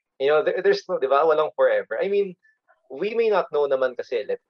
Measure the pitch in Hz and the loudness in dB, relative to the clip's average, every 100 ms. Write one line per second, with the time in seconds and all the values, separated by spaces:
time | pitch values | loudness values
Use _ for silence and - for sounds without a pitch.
0 | _ - 135 151 147 - 196 196 - 180 | _ -4 0 2 2 0 0 0 -2 -4
1 | 135 139 160 156 151 - 127 107 - 110 | 0 2 2 2 0 2 2 2 -2 -4
2 | 190 202 196 175 _ _ _ _ - 135 | -2 -2 -2 -6 _ _ _ _ -18 -8
3 | 202 233 226 190 156 147 139 131 127 123 | -6 0 2 2 0 0 0 2 0 -4
4 | - 120 104 98 - | -6 -4 -4 -8 -2